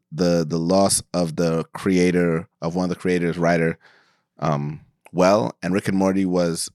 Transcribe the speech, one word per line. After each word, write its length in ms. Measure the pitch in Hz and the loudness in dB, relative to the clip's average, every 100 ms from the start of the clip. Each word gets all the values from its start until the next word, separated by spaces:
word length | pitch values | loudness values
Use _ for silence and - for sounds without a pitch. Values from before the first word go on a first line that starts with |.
| _ | _
the, 320 | 78 90 87 78 | -2 0 2 0
the 100 | 85 | -2
loss 460 | 85 95 98 - - | 0 2 2 0 -4
of 220 | 87 85 78 | -4 -4 -2
the 300 | 85 82 78 | -2 -2 -6
creator, 720 | - 104 92 90 90 87 82 - _ | -6 0 2 4 2 0 -2 -6 _
of 120 | 82 | -6
one 120 | 87 90 | -4 -4
of 40 | |
the 60 | 90 | -4
creators, 420 | 92 90 85 82 | -2 0 0 0
writer, 400 | 82 85 82 82 _ _ _ _ _ _ | 2 2 0 -4 _ _ _ _ _ _
um, 400 | 82 71 73 76 - _ _ | -4 -2 -4 -10 -16 _ _
well. 460 | 82 90 104 120 - | 2 4 4 2 -6
And 120 | 85 | -4
Rick 160 | 95 - | -2 -2
and 80 | 98 | 0
Morty 280 | 95 95 95 | 0 0 0
was 440 | 90 85 82 - | 0 0 -2 -8